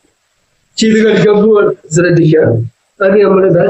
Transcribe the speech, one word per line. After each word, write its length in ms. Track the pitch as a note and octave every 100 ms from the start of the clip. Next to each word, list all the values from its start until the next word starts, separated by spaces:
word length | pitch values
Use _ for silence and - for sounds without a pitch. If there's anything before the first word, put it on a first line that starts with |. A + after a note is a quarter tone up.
| _ _ _ _ _ _ _ -
ചെയ്ത് 200 | A3 A3 A3
കളിക്കാൻ 320 | F#3+ G#3+ G3+ A3
പോവാണ്. 280 | G3+ - - - D#3
ശ്രദ്ധിക്കുക. 480 | F3 E3 D#3 D#3 C3+ A2+ - - _ _ G3
അത് 120 | G#3 F#3+
നമ്മൾ 200 | F#3 F#3+
ഇതാ 140 | E3+ -